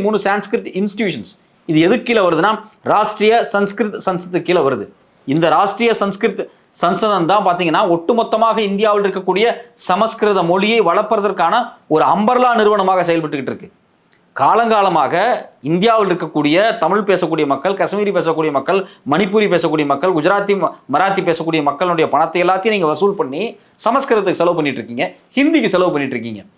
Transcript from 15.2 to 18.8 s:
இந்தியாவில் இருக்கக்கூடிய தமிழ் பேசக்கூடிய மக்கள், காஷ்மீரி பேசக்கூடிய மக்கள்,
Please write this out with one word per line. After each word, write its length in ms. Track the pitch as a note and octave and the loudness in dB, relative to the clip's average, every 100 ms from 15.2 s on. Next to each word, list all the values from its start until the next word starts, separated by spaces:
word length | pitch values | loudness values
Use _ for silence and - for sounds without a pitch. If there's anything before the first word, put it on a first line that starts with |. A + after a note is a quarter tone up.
| A3 G3+ - _ C#3 | 0 -2 -6 _ -4
இந்தியாவில் 400 | E3+ G#3+ A3+ G3 | 0 2 2 2
இருக்கக்கூடிய 480 | F3 D#3+ D#3 D3 E3 A3 G#3+ | 0 -2 -2 2 2 2 0
தமிழ் 240 | D#3+ G3+ G#3 | 0 0 0
பேசக்கூடிய 360 | F3+ E3+ D#3+ D3 | 0 0 -2 0
மக்கள், 220 | C#3 F#3 F#3+ | -2 -2 -2
காஷ்மீரி 320 | E3 G3+ G3+ F3+ | -2 -2 -2 0
பேசக்கூடிய 340 | D#3+ D#3 D#3 C#3 | 0 0 -2 -2
மக்கள், 220 | C3+ F#3+ | -2 -2